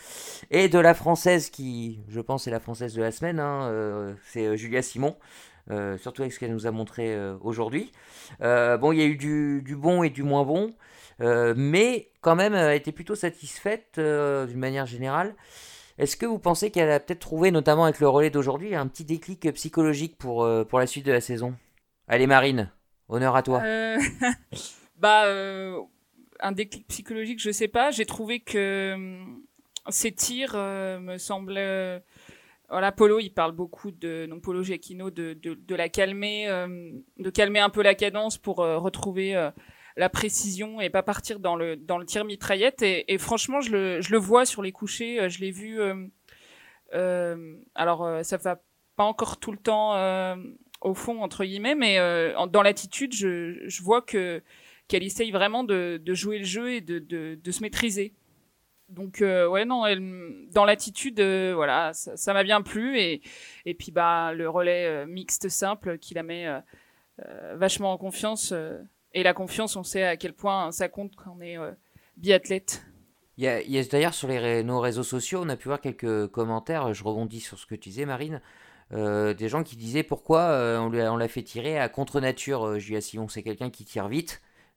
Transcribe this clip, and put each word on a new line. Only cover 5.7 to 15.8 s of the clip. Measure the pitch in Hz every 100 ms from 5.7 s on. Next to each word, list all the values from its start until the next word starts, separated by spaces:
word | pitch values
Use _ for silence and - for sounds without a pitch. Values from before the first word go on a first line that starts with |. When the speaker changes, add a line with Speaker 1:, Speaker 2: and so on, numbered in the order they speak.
Speaker 1:
euh, | 104 101 95
surtout | - -
avec | 131
ce | 123
qu'elle | 120
nous | 113 110
a |
montré, | 110 107 - 113
euh, | 107 98 95
aujourd'hui. | 98 113 110 139 240 - - - - -
Euh, | 120 120 120 120
bon, | 139
il | 160
y |
a | 151
eu | 147
du, | 147 151 147 143
du | 131 143
bon | 147 180
et | 165
du | 127
moins | 143 139
bon, | 139 165 214 226 - - - -
euh, | 120 120 120
mais | 117 139 170 233 247 - _
quand | -
même, | 165 202
elle | 202 156 147
était | 147
plutôt | 147 175
satisfaite, | 208 175 165 139 - 202 214 - -
euh, | 156 147 143 139 131
d'une | 123
manière | 131 135 131
générale. | 120 131 143 190 208 - - - -